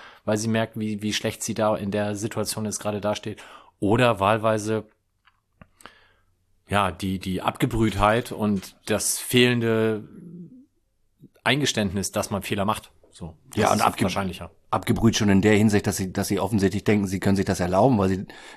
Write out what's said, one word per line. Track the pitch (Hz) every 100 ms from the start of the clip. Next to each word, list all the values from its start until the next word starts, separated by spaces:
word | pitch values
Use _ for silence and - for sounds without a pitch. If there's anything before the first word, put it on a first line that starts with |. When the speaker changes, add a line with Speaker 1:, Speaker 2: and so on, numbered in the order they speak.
| - - -
Speaker 1:
weil | 107
sie | 113
merkt, | 110 113 117
wie, | 107 104
wie | 104
schlecht | 101 110 -
sie | - 110
da | 107 107
in | 101
der | 104 104 101
Situation | 104 - 104 - 107
jetzt | 95
gerade | 107 104
dasteht. | 104 104 107 101 - - - -
Oder | 98 117 123 104
wahlweise, | 98 113 110 110 104 110 - _ _ _ _ _ _ _ - _ - _ _ _ _ _ _ _ -
ja, | 98 95
die, | 85 95 95
die | 95 90
Abgebrühtheit | - - 135 113 110 101 104 113 120
und | 92 107 98 - _ -
das | 104 - -
fehlende | - 123 123 120 113 113 110 107 107 - 170 175 170 254 277 _ _ _ _ _ 143 _
Eingeständnis, | 113 135 135 - 101 98 92
dass | 107 -
man | 101
Fehler | - 101 98
macht. | 107 - _ _
So, | - 85 - -
das | 104
Speaker 2:
Ja, | 101
und | 101
Speaker 1:
ist | 110
Speaker 2:
abge-, | -
Speaker 1:
wahrscheinlicher. | 98 101 95 90 85 _ -
Speaker 2:
abgebrüht | 107 - 92 113 104
schon | 104
in | 98
der | 104 104
Hinsicht, | 110 101 107
dass | -
sie, | 95
dass | 90 98
sie | 98
offensichtlich | 95 107 95 98
denken, | - 104 98
sie | 95
können | 101 98
sich | 95
das | 95
erlauben, | 90 92 123 113
weil | 95
sie | 95 107 - -